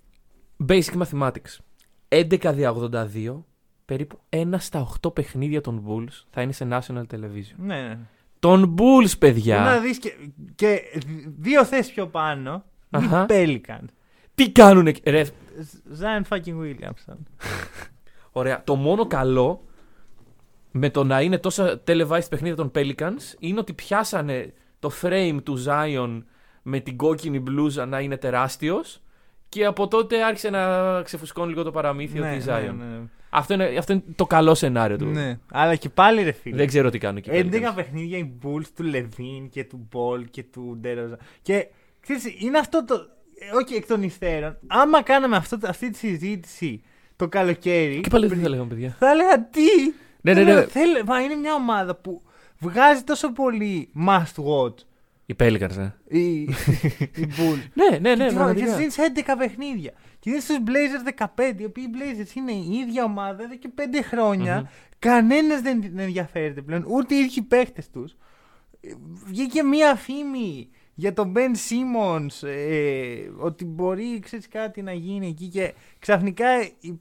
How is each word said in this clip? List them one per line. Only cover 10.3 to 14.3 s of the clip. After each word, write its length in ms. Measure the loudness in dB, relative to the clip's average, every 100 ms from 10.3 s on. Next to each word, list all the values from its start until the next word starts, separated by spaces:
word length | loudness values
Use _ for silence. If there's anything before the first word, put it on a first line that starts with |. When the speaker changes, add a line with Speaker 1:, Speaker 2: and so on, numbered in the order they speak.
| -18 -16 0
Speaker 2:
και 260 | 2 2 -2 -10 -10 -12 -12 -8
δύο 280 | 2 4 4
θέσεις 280 | 2 -2
πιο 140 | -4 -6
πάνω, 560 | -2 -2 -4 -6 -10 -12 _ -6
είναι 100 | -2
οι 40 | 2
Speaker 1:
Αχα. 180 | 4 4
Speaker 2:
Pelicans. 560 | 4 4 0 -6 -16 -16 _ _ _ _